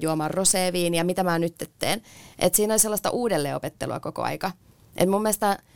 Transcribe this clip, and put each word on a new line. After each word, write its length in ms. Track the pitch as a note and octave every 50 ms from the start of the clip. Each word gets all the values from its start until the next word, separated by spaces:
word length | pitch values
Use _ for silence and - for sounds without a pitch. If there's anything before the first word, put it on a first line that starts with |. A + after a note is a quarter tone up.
juomaan 300 | D3+ D#3+ D#3+ D#3 D3+ D#3
roseviiniä, 720 | - F#3 F#3+ - - F#3 F#3 F#3 F3+ F3+ F3 E3+ E3+ E3 E3
mitä 200 | F3+ F3+ G3 F#3
mä 160 | F3+ E3+ E3
nyt 300 | E3+ E3+ E3+ - E3 - _ _
teen? 220 | - B2+ F3+ A3+ - - - - - - - -
Et 160 | - C4+ -
siinä 180 | G#3+ G#3 G#3 A3
oli 60 | G#3+
sellaista 300 | G#3+ G#3+ G#3+ G#3 - -
uudelleenopettelua 880 | - B3 A#3+ A3 F#3 D3+ C#3+ C#3 C#3 C#3 - - - - - - A#2+ A#2
koko 220 | - - - A#2
aika. 300 | A#2 B2 C3+ - - F#3+ F3+ - _ - _ _ - - -
Et 140 | - F3+ F#3+
mun 120 | G3 G#3
mielestä 380 | G#3+ A3 G#3 - G#3+ G3+ G3 - - _ -